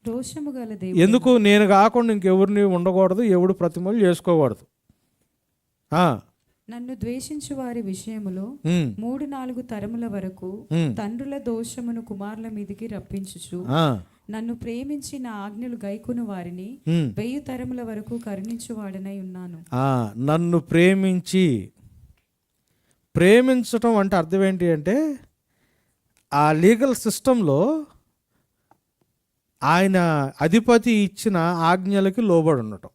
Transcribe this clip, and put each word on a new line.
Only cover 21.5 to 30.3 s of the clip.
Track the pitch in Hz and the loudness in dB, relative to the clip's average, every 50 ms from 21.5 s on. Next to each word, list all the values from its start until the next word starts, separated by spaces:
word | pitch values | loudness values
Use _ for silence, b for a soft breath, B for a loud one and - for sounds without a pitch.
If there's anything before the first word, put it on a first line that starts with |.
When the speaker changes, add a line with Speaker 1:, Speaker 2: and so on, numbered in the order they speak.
| 127 107 95 110 _ _ _ - _ - - _ _ _ _ _ _ _ _ _ _ _ _ _ _ _ _ _ _ _ _ _ _ | 2 -2 -4 -8 _ _ _ -20 _ -20 -20 _ _ _ _ _ _ _ _ _ _ _ _ _ _ _ _ _ _ _ _ _ _
Speaker 2:
ప్రేమించటం | - 170 185 208 240 254 262 262 254 233 - - 226 220 233 226 | 4 6 8 8 8 6 6 2 2 0 -2 -2 0 2 2 4
అంటే | 208 196 196 202 | 4 2 2 2
అర్థం | 185 160 160 180 190 196 | 0 0 0 0 2 2
ఏంటి | 190 190 180 180 175 | 2 2 0 2 0
అంటే, | 165 151 147 185 208 277 311 311 285 254 - _ _ _ _ _ _ _ _ _ _ _ _ _ _ _ _ _ _ _ _ _ - | 0 0 0 0 0 0 0 -2 -4 -6 -12 _ _ _ _ _ _ _ _ _ _ _ _ _ _ _ _ _ _ _ _ _ 2
ఆ | 143 147 151 | 2 4 4
లీగల్ | 156 156 170 190 233 220 254 277 247 | 4 6 6 6 6 6 4 0 0
సిస్టంలో | - - 226 - - _ 262 254 240 202 151 135 143 185 254 311 320 302 _ _ _ _ _ _ _ _ _ _ _ _ _ _ _ _ _ _ _ _ _ _ _ _ _ _ _ _ _ _ _ _ _ _ _ 127 | 0 -2 -4 -4 -2 _ 2 2 2 4 2 2 2 2 0 0 -4 -6 _ _ _ _ _ _ _ _ _ _ _ _ _ _ _ _ _ _ _ _ _ _ _ _ _ _ _ _ _ _ _ _ _ _ _ 0
ఆయన | 139 160 175 190 196 190 185 175 170 156 147 139 135 | 2 4 4 4 4 4 2 2 2 2 0 0 -2